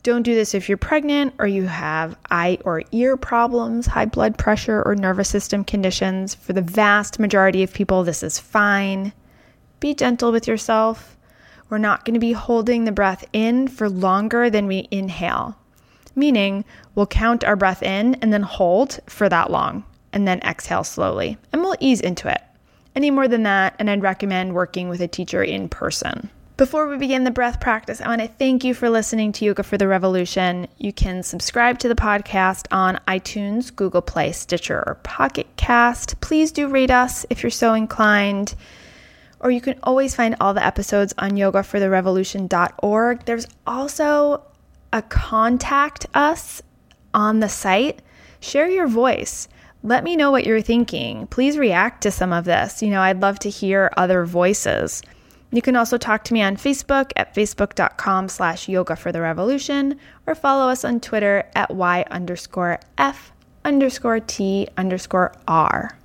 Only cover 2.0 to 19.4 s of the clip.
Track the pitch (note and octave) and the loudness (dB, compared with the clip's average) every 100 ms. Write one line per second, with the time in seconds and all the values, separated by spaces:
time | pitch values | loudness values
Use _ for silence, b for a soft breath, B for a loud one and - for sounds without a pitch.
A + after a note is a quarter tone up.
2 | D#3+ - - E3+ F3 F3+ F#3+ E3 - A3+ | -4 -8 -4 0 0 0 -2 -4 -4 0
3 | B3+ C4 - A#3 A#3 A#3+ A#3 A#3 A#3+ - | 0 0 0 0 2 0 -2 -2 -2 0
4 | A3 - A3 G#3+ - G#3 - G#3+ - G#3 | -2 0 0 0 0 0 0 0 0 0
5 | F#3+ F#3 G3 G3+ - G3+ G3 G3+ F#3+ - | 0 0 0 -2 -2 -4 -2 0 0 0
6 | F#3+ F#3+ F#3+ - - F#3 E3+ G3+ G#3 G#3 | -2 -2 -6 -8 -4 -2 0 2 4 4
7 | G#3 - G#3 G3+ F#3+ F#3 F#3+ - G3 F#3 | 0 -2 2 4 4 4 -2 -2 0 2
8 | F3 D#3+ E3+ - - G#3+ G3+ G3 G3 F#3+ | 0 -4 -6 -8 -2 0 2 2 -2 -4
9 | G3 - b b b b b _ D4 C#4+ | -6 -10 b b b b b _ -4 0
10 | B3+ A#3+ A#3 A#3 A3+ A3 - A3 A3 A3 | 0 2 2 0 0 -4 0 2 2 -2
11 | - - b b b b _ G#3+ G#3+ F#3+ | -14 -20 b b b b _ -2 0 0
12 | - A3+ A#3 A#3 - A#3 A3 A#3+ A3+ G3+ | 0 0 0 -2 0 0 2 0 0 2
13 | G3 F#3 - G#3+ A3+ B3 C4+ - G#3+ F#3 | 0 0 -4 -2 2 2 0 -2 -2 0
14 | F#3 F#3+ A3 A#3 A#3+ G#3 G3+ F#3+ - G3 | 2 2 2 2 2 2 0 -4 -4 -6
15 | F#3+ E3 F#3 B1 - G#3 _ b b b | -6 -4 -4 -4 -6 -12 _ b b b
16 | b - D4 A#3 G3 G3 - B B - | b 0 4 4 2 -2 -8 B B -2
17 | G3+ - A3+ A#3 - G#3 F#3+ F3+ F#3 G3 | 2 2 2 2 0 2 2 0 -2 0
18 | A#3 C4 A3 G#3 G3+ - F3+ F#3 C#4 - | 0 2 2 0 -2 0 4 4 2 -4
19 | - - G3+ E3+ | -14 0 2 4